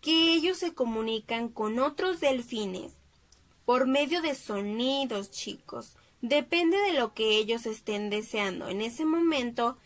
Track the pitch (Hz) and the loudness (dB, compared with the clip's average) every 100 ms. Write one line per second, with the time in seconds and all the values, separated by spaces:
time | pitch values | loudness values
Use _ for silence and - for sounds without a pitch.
0 | - 320 330 330 320 359 349 - 240 226 | 4 4 6 4 2 0 -4 0 0 0
1 | 220 226 214 226 233 233 214 226 277 285 | -2 -2 -2 -4 -4 -4 -2 0 0 0
2 | 370 339 294 262 240 226 208 185 - - | -2 2 2 0 -2 -6 -4 -6 -10 -16
3 | _ _ _ - _ _ - 247 262 269 | _ _ _ -20 _ _ 0 2 4 4
4 | 285 349 320 269 - 208 202 214 254 277 | 2 0 0 -2 -4 -4 -4 -2 0 0
5 | 269 214 202 - - - - - 226 - | -2 -4 -8 -10 -10 -12 -12 -12 -12 -14
6 | _ _ 240 285 294 339 339 381 403 311 | _ _ 0 0 2 2 4 4 2 2
7 | 233 - 220 214 214 233 233 220 - 208 | 0 0 2 2 2 -2 -2 -8 -6 -4
8 | 208 208 214 220 202 180 - 196 220 233 | -2 -4 -4 -4 -2 -4 -6 -4 -4 -2
9 | 311 320 339 302 240 233 240 254 | 0 4 4 2 -2 0 -2 -2